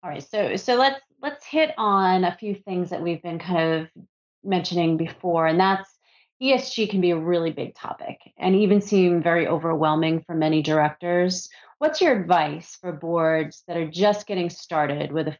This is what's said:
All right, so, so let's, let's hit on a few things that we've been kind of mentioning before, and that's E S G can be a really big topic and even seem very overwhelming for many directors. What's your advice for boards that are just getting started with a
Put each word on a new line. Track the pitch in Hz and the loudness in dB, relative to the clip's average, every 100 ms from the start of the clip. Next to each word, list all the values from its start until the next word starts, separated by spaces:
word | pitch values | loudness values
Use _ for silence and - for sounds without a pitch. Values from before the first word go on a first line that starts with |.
All | 180 | -12
right, | 147 | -12
so, | 143 214 175 139 | -8 -4 -2 -2
so | - 240 | 0 2
let's, | 269 269 - _ | 2 0 -10 _
let's | 277 285 - | -10 -10 -6
hit | 302 311 - | -2 0 0
on | 220 196 190 185 | 0 2 4 4
a | 180 185 | 2 -2
few | 214 | -8
things | 196 - 185 180 | -8 -6 -6 -4
that | 180 | -4
we've | 170 165 | -4 -6
been | 175 165 | -6 -10
kind | 165 175 165 160 | -2 0 2 0
of | 160 - - _ _ _ | -4 -14 -20 _ _ _
mentioning | 190 185 175 175 165 160 | -4 -2 0 0 2 0
before, | 165 - 180 170 160 | -2 -6 -2 2 2
and | 165 | 4
that's | 190 190 - _ _ _ _ _ | 2 2 -4 _ _ _ _ _
E | 262 | 0
S | 254 - | 0 0
G | - 214 | -4 -2
can | 196 | 0
be | 180 | 2
a | 170 | 0
really | 165 175 165 | 0 0 -2
big | 151 - | -4 -10
topic | - - - - - - - | -10 -12 -12 -12 -14 -20 -6
and | 185 | 2
even | 190 208 208 | 4 4 4
seem | 202 202 180 170 | 4 4 4 4
very | 165 170 160 | 2 2 2
overwhelming | 160 165 160 156 156 160 160 - | 0 0 0 2 2 2 0 -2
for | |
many | 165 156 156 | -2 0 2
directors. | 147 156 151 147 175 175 180 185 - - - _ | 2 2 2 -2 -2 0 0 -2 -8 -20 -20 _
What's | 311 311 | -2 2
your | 359 240 | 2 2
advice | 170 175 151 151 - - | 2 2 2 -4 -12 -14
for | 180 | -12
boards | 151 165 170 160 160 156 - - | -8 -4 0 2 2 -2 -8 -8
that | 170 | -6
are | 160 | -6
just | 160 208 208 - | 0 2 2 -2
getting | 196 170 | -4 -4
started | 170 - 160 147 147 151 | -6 -6 -2 0 -2 -4
with | 147 156 | -4 -4
a | 147 | -8